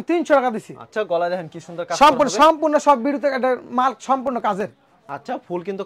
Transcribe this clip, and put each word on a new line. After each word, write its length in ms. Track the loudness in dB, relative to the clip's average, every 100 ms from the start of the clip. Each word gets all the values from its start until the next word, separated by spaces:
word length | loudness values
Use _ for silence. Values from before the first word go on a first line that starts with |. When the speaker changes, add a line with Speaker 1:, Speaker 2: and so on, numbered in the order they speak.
| -2
Speaker 1:
তিনশো 240 | -2 2 2
টাকা 120 | 2 -4
দিছি। 180 | -12 -18
Speaker 2:
আচ্ছা, 160 | -10 -6 -2
গলায় 180 | -2 -2
দেখেন 140 | -4 -8
কি 60 | -16 -12
সুন্দর 160 | -6 -2
কাজ 80 | 4
Speaker 1:
সম্পূর্ণ, 260 | 6 6 2
Speaker 2:
করা 80 | 4
হবে। 40 |
Speaker 1:
সম্পূর্ণ 320 | 4 4 2 2 4
সব 100 | 2 0
ভিডিওতে 220 | -2 -2 0
এটা 120 | 0 -2 -4 -2
মাল 140 | -2 -2 -4
সম্পূর্ণ 300 | -2 -2 -4 -4
কাজের। 240 | -4 -6 _ _ _ -14 -14
Speaker 2:
আচ্ছা, 180 | -10 -12 -8
ফুল 160 | -10 -8
কিন্তু 160 | -8